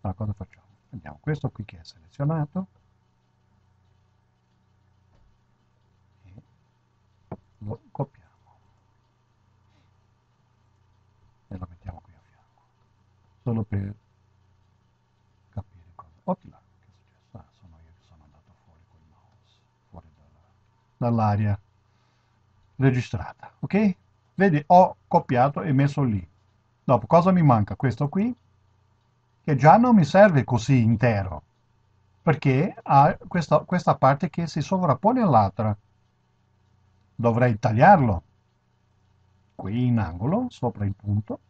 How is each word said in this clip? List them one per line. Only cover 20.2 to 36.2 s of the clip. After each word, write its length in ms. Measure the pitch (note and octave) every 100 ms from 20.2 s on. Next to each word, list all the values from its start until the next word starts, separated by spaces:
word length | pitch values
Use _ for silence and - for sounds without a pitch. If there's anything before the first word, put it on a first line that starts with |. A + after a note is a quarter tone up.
| _ _ _ _ _ _ _ _
dall'area 640 | A#2+ A#2 G#2+ G#2 G#2+ G2+ _ _ _ _ _ _ _ _ _ _ _ -
registrata, 760 | C3 B2 - G2+ - - - _
ok? 360 | D3 G3 G#3+ - _ _ _ -
Vedi, 260 | G3 D3+ -
ho 300 | F3+ F3+ - _
copiato 540 | E3+ - B2 C3+ -
e 100 | F#3+
messo 320 | C3+ C#3 D3
lì. 240 | C3 G#2 F2 _ _ _ _ _ -
Dopo, 200 | A#2+ -
cosa 240 | E3 F3+
mi 100 | F#3
manca? 340 | D3+ A#2 G#2 G2
Questo 340 | C3 A2+ D3
qui, 220 | F#3+ A#3 A#3+ _ _ _ _ _ _ _ _ _ _
che 140 | - C3+
già 200 | C#3 G3+
non 180 | B3 A3
mi 80 |
serve 400 | C#3+ F#3+ G#3 C#3+
così 400 | A2 B2 - C3+
intero, 580 | A2+ A2+ B2 G#2 F#2 D#2 _ _ _ _ _ _ _ _
perché 540 | - D3+ C#3+ C3 F3+ -
ha 380 | - C#3+ D3+ - -
questa, 340 | F3 D3+ D3+
questa 340 | - F3+ F3 C#3+
parte 340 | C3 C#3+ F3+
che 160 | - E3+
si 160 | D#3+
sovrappone 580 | C#3+ F#3+ F3 B2 G#3 B3+
all'altra. 560 | G#3 A#2+ G2 - G#2+ G#2 _ _ _ _